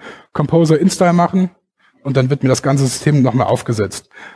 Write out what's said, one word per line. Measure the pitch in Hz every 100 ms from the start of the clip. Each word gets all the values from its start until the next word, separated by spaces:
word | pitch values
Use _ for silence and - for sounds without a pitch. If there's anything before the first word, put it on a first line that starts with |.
| - - _
Composer | - 143 165 160 156
Install | 185 - 180
machen | 175 175 190 185 _ _ _ _ _
und | 139 135
dann | 131
wird | 143
mir | 131
das | 127
ganze | 139 139 135
System | - 156 147
nochmal | 127 123 101
aufgesetzt. | - - 110 98 - _ - -